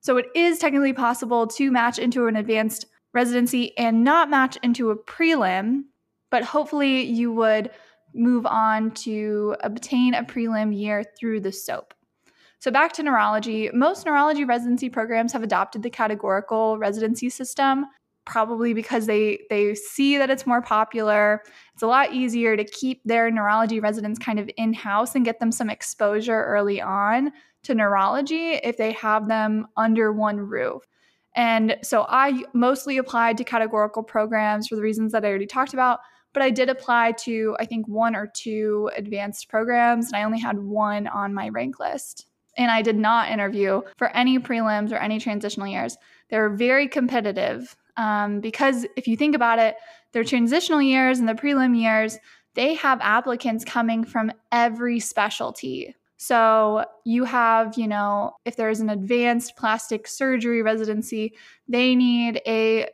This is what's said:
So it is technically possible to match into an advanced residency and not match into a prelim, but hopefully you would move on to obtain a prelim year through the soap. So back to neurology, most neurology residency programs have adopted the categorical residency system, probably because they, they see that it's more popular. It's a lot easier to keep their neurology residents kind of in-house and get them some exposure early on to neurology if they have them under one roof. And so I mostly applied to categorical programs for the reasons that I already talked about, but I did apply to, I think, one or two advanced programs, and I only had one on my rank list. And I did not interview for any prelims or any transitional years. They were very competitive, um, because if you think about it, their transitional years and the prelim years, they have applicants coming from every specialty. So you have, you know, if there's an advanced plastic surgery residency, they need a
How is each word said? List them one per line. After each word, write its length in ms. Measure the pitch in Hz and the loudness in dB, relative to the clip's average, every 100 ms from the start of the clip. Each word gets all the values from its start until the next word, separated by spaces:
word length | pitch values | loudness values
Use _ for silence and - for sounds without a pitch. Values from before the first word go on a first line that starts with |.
So 160 | - 254 | 2 0
it 100 | 247 | 0
is 240 | 330 339 330 | 2 2 2
technically 340 | 320 277 277 | 2 2 2
possible 540 | 269 240 240 226 240 226 | 2 0 -2 0 0 0
to 220 | - 277 | 0 2
match 300 | 247 233 240 | 2 2 0
into 260 | 247 254 233 | 0 2 0
an 80 | |
advanced 520 | 220 214 220 220 - - _ _ | 0 0 0 0 -4 -14 _ _
residency 640 | 247 247 240 247 254 240 - | -2 0 2 0 0 -2 -2
and 240 | 233 226 | 2 4
not 280 | 240 320 302 | 6 4 4
match 260 | 285 262 - | 2 2 0
into 280 | 240 233 233 | 0 0 0
a 60 | 214 | -2
prelim, 880 | - - 330 320 196 185 208 269 277 _ _ _ _ | -6 0 2 4 2 0 0 -2 -4 _ _ _ _
but 120 | 247 | -2
hopefully 600 | 240 294 294 294 277 262 | 2 -2 0 0 2 2
you 300 | 254 233 240 | 0 0 0
would 380 | 226 220 214 214 - - _ _ | 2 2 2 0 -10 -20 _ _
move 340 | 240 233 240 226 | 0 2 2 2
on 440 | 226 220 220 220 | 2 2 2 -2
to 640 | 220 - 214 214 208 208 214 | -4 -6 -4 -2 -2 -2 -4
obtain 540 | - 220 - 247 247 | -6 -8 -4 2 2
a 100 | 247 | 2
prelim 520 | 233 - 233 220 214 202 | -2 -4 -2 0 -2 -2
year 280 | 208 208 208 _ | -2 -4 -4 _
through 220 | 233 220 | -4 -4
the 120 | 190 | -4
soap. 420 | 190 - - - - _ _ _ _ _ _ | -8 -8 -8 -10 -20 _ _ _ _ _ _
So 100 | - | 0
back 220 | 247 320 | 2 2
to 80 | 320 | 0
neurology, 680 | 302 247 208 214 226 220 220 | 0 2 2 0 -2 -4 -2
most 320 | 240 294 392 | 2 2 0
neurology 400 | 339 294 294 294 | -2 2 2 2
residency 460 | 269 240 240 247 254 | 0 0 0 -2 -2
programs 420 | 247 226 226 233 | -4 -2 0 -2
have 100 | 247 | -4
adopted 400 | 220 185 190 214 | -2 0 -2 -4
the 80 | 233 | -8
categorical 880 | - 220 208 208 190 202 220 220 220 | -2 -2 -2 -2 -2 -2 0 0 0
residency 520 | 208 208 220 240 247 | -2 -2 -2 -2 -4
system, 560 | - 254 - 269 269 285 _ _ _ - | -6 -10 -2 0 0 -2 _ _ _ -6
probably 480 | 233 220 233 240 | -2 -2 0 0
because 320 | 220 220 240 220 | 0 -2 -2 0
they, 340 | 214 214 208 - | 2 2 -2 -4
they 240 | 208 208 | 0 0
see 440 | 208 - - 277 285 | -2 -10 0 2 2
that 120 | 269 | 2
it's 160 | 269 269 | 0 0
more 160 | 240 | 0
popular. 800 | 240 214 220 226 214 208 208 214 - - - | 2 0 0 -2 2 4 4 2 -4 -20 -20
It's 100 | - | -4
a 60 | 226 | 2
lot 240 | 254 277 | 4 2
easier 440 | 254 254 233 233 214 | 0 -2 0 2 0
to 80 | |
keep 360 | 208 - 262 254 | -2 -6 -6 -6
their 240 | - 233 226 | -2 2 2
neurology 500 | 226 208 214 226 226 | 2 2 2 2 0
residents 400 | 214 214 214 226 | -2 -2 -6 -6
kind 180 | - 214 | -4 -4
of 100 | 202 - | -4 -4
in-house 600 | 226 226 214 202 247 269 | -2 -2 -2 -2 0 0
and 80 | |
get 160 | 233 226 | 0 0
them 100 | 233 | -2
some 180 | 233 220 | -2 -4
exposure 760 | 214 - - 208 208 226 226 | -6 -10 -2 0 0 0 0
early 360 | - 208 202 202 | 2 0 0 -2
on 520 | - 196 202 233 285 - _ _ | -2 -2 0 2 0 -6 _ _
to 100 | - | -4
neurology 800 | 240 208 196 196 262 277 320 330 | 0 2 4 2 0 -2 -2 -2
if 240 | 320 233 233 | -2 -4 -2
they 160 | 220 | -2
have 340 | 220 220 214 214 | -2 0 0 0
them 400 | 220 214 214 220 - | 0 0 -2 -4 -2
under 360 | 220 220 220 | 2 4 2
one 260 | 214 214 208 | 2 -2 -2
roof. 440 | 202 220 123 - _ _ _ _ _ | -6 -4 -4 -6 _ _ _ _ _
And 420 | - 233 226 220 226 | -2 2 2 2 0
so 220 | - 233 - | 0 0 2
I 360 | 254 277 254 - | 2 2 2 -2
mostly 460 | 240 247 269 285 262 | 0 2 2 0 -2
applied 400 | 262 233 233 226 | -2 0 0 0
to 60 | |
categorical 580 | 247 233 220 220 214 214 | -2 -2 0 0 0 -2
programs 640 | 220 226 214 220 214 208 214 | -4 -2 0 0 0 -2 -4
for 80 | 220 | -4
the 60 | |
reasons 300 | 214 214 220 | -2 -2 0
that 120 | 220 | 0
I 40 | 208 | 0
already 180 | 196 202 | -2 -4
talked 260 | 262 277 | -2 -2
about, 280 | 262 254 240 - _ _ | 2 2 0 -4 _ _
but 80 | - | 0
I 80 | 269 | 0
did 180 | 240 254 | 2 0
apply 440 | 262 - 240 233 233 | 0 0 2 2 0
to, 360 | - 226 220 - | -4 -2 -2 -2
I 60 | |
think, 240 | 226 233 214 | -4 -6 -6
one 260 | 208 226 | 0 0
or 120 | 220 208 | -2 -8
two 640 | - 233 214 214 208 208 - | -10 -8 -4 -2 -2 -2 -6
advanced 520 | 208 202 202 202 - | -8 -8 -8 -10 -6
programs, 600 | 220 226 240 240 240 233 | -4 0 2 2 2 -2
and 80 | 208 | -2
I 80 | |
only 160 | 214 226 | -2 -2
had 180 | 240 202 | -4 -4
one 480 | 202 208 208 208 208 | -4 -2 0 -2 -4
on 260 | 208 202 | -4 -4
my 160 | 202 208 | -4 -6
rank 300 | 214 254 262 | -6 -6 -6
list. 460 | - 269 - - - _ _ - | -8 -8 -12 -18 -20 _ _ -2
And 120 | 247 | 0
I 120 | 226 | 2
did 140 | 220 214 | 2 2
not 340 | 214 233 220 | 2 2 0
interview 520 | 220 202 202 196 190 - - | -2 -4 0 0 0 -4 -4
for 120 | 247 | -2
any 320 | - 247 262 | 2 2 2
prelims 500 | 247 233 220 208 208 | 0 -2 0 0 -2
or 60 | 240 | -4
any 240 | 208 214 | -4 -4
transitional 480 | 233 208 208 - 196 | -4 -4 -4 -6 -8
years. 280 | 196 120 - _ _ _ | -6 -6 -8 _ _ _
They 80 | 214 | 0
were 120 | 214 | 0
very 380 | 202 240 262 285 | 2 2 2 2
competitive, 880 | 285 247 254 208 185 202 240 247 - _ - | 0 0 0 -2 -2 -2 -4 -12 -18 _ -6
um, 440 | 220 208 208 208 | -2 -2 -2 -4
because 440 | 220 - 277 254 240 - | -6 0 2 2 -4 -6
if 100 | 254 | -2
you 100 | 226 | 0
think 200 | 294 294 | 2 4
about 240 | 233 233 | 4 4
it, 160 | 220 - - - _ | 2 0 -16 -20 _
their 120 | 233 | -4
transitional 580 | 226 262 233 302 349 311 | 0 2 2 2 2 2
years 380 | 269 262 262 254 | 4 4 4 2
and 80 | 226 | 0
the 60 | |
prelim 460 | 226 285 285 254 240 | 0 0 2 4 4
years, 380 | 226 220 220 220 _ _ _ | 4 2 0 -4 _ _ _
they 200 | - 262 | -2 0
have 260 | 320 277 254 | 0 0 2
applicants 600 | - 220 254 240 240 220 | 2 2 0 -4 -2 -4
coming 380 | - 247 226 226 | -4 -2 0 0
from 300 | 226 233 220 - _ | -2 -2 -4 -6 _
every 480 | 240 233 226 240 240 | 2 2 0 -2 -2
specialty. 960 | - - 208 - - - 131 131 - - _ _ | -2 -2 -2 -2 -8 -8 -10 -10 -10 -16 _ _
So 680 | - 240 226 220 214 214 - - 240 | 0 4 6 6 4 2 -2 -8 -2
you 180 | 233 | 0
have, 540 | 247 247 233 226 226 226 | 0 2 4 4 2 -2
you 100 | 220 | -2
know, 440 | 208 202 202 202 - | 0 0 -2 -4 -6
if 120 | - 226 | -10 -4
there's 240 | 220 220 | -2 0
an 100 | 220 | -2
advanced 680 | 208 190 240 240 240 240 - | -2 0 2 2 0 -2 -6
plastic 500 | 226 220 - 214 220 | -2 -2 -4 -8 -8
surgery 540 | - 269 254 233 233 | -4 -2 0 0 0
residency, 760 | 220 220 214 214 214 226 220 - - - - | 0 0 -2 -4 -4 -6 -6 -8 -20 -20 -4
they 280 | 240 254 | 0 4
need 480 | 254 247 240 233 226 - | 4 4 2 0 -2 -2
a 420 | 220 220 220 - | 0 2 2 -2